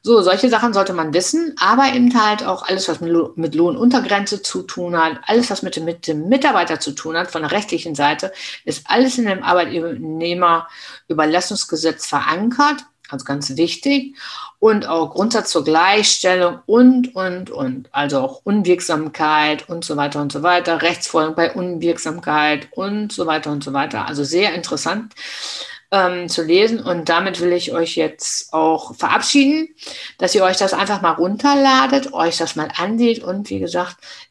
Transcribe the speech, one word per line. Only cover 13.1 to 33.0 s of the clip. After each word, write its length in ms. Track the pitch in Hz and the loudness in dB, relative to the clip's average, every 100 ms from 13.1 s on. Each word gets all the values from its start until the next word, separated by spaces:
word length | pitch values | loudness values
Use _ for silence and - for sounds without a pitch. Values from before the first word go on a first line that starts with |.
also 140 | 139 | -12
ganz 300 | - 143 143 135 | -6 -6 -4 -2
wichtig. 600 | 170 - 269 277 269 - - - - _ | -2 0 0 0 -2 -14 -16 -14 -16 _
Und 280 | 220 208 - | 4 4 0
auch 220 | 165 156 | -2 -2
Grundsatz 400 | - 214 226 208 | -2 0 0 0
zur 120 | 165 | -2
Gleichstellung 960 | 147 160 185 208 208 - 185 185 175 180 - | 2 4 4 4 2 2 2 2 2 -2 2
und, 480 | 226 254 254 247 | 8 8 6 0
und, 340 | - 185 180 180 | -4 -4 -6 -10
und. 400 | - 131 127 - | -6 -6 -6 -6
Also 260 | 135 143 139 | -4 0 0
auch 220 | 135 - | -2 -6
Unwirksamkeit 1300 | 202 208 180 175 - 156 156 - 151 156 151 151 - | -2 0 2 0 0 -4 -4 -2 0 2 2 -2 -6
und 160 | 170 | -10
so 120 | 170 147 | -6 -4
weiter 240 | 143 147 | -2 -2
und 120 | 147 | -6
so 100 | 147 | -2
weiter. 400 | 170 175 170 165 | 2 2 2 0
Rechtsfolgen 540 | 165 175 - 165 156 160 | 0 -2 -2 0 0 0
bei 160 | 165 | -2
Unwirksamkeit 1120 | 170 180 170 170 165 165 170 165 151 151 147 143 | -2 -6 -2 -2 -2 -6 -8 -2 0 0 -2 -6
und 400 | - 196 208 208 | -8 -6 -4 -6
so 140 | 190 165 | -4 -2
weiter 260 | 156 151 | -2 -2
und 100 | 147 | -6
so 100 | 143 | -4
weiter. 360 | 139 147 110 - | -4 -4 -6 -6
Also 160 | 143 | -6
sehr 300 | 139 170 202 | -2 0 0
interessant, 600 | 170 - - 165 202 226 - - - - - - - _ | -2 -6 -6 -4 -6 -8 -16 -14 -12 -12 -12 -14 -18 _
ähm, 360 | 196 180 180 175 | 2 2 -2 -4
zu 140 | - | -4
lesen. 380 | 156 180 220 226 | 4 4 4 0
Und 280 | 180 175 156 | -2 -2 0
damit 320 | 170 196 170 | 0 0 -2
will 120 | 175 | 0
ich 200 | 175 - | 0 -2
euch 220 | 170 165 | -4 -2
jetzt 580 | 170 156 - - - - | -2 -2 -4 -8 -8 -4
auch 440 | 160 160 156 - - | 0 2 0 -4 -6
verabschieden, 720 | - - - 285 277 311 320 _ - - - - | 0 0 2 4 4 2 -4 _ -16 -14 -16 -4
dass 160 | 180 | 0
ihr 80 | 208 | 4
euch 140 | 185 185 | 2 2
das 180 | 196 | 0
einfach 280 | - 196 196 | 0 -2 2
mal 100 | 175 | 0
runterladet, 1000 | 160 180 208 285 285 269 262 262 277 277 | 2 0 2 2 4 6 4 4 0 -2
euch 240 | - 170 165 | -2 0 0
das 200 | 165 160 | -4 -4
mal 160 | 151 - | -6 -4
ansieht. 460 | 180 226 | -4 2